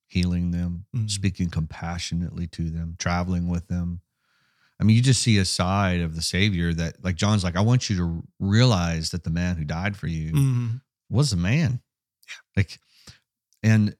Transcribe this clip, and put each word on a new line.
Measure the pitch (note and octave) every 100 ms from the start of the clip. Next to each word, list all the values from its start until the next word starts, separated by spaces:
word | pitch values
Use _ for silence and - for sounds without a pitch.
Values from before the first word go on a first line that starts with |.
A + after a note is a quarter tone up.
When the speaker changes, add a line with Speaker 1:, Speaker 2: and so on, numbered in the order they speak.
| _
Speaker 1:
healing | F2+ F2+ F2 F2
them, | F2 F2 F2 -
Speaker 2:
Mm-hmm. | B2+ G#2+
Speaker 1:
speaking | G2+ G2 - F2+
compassionately | E2 D#2+ - E2+ F2 - E2+ F2 E2+ E2+
to | - E2
them, | E2 E2 E2+
traveling | F2 F2 F2+ F2+ F2
with | F2 E2+
them. | F2+ F2 F2 _ _ _ _ _ _ _ _
I |
mean, | G2+ A2+
you |
just | B2+ B2
see | - G#2
a |
side | F#2 - F2+ G2 G2 F2
of | E2
the | D#2+
Savior | - F2+ G#2 F2+ E2+
that, | E2 E2 -
like, | F#2 E2+
John's | G#2 G#2+
like, | F2+ F2
"I |
want | G#2+ B2 -
you | F#2
to | F2 E2+ - _
realize | F#2+ G#2+ B2+ G2 E2+ E2 E2
that | F2+
the | -
man | E2+ F2+ E2+
who |
died | D2 E2 G2+ -
for | -
you | D#2+ D#3
Speaker 2:
Mm-hmm. | D#3 C3+ B2 A#2+ A#2+ _ _ _
Speaker 1:
was | A2 D3
a | F2+
man." | F2 C#3+ D3+ B2 _ _ _ _ -
Speaker 2:
Yeah. | - _ -
Speaker 1:
Like, | F#2 - _ _ - _ _ _ _ _
and | A2 A2 G#2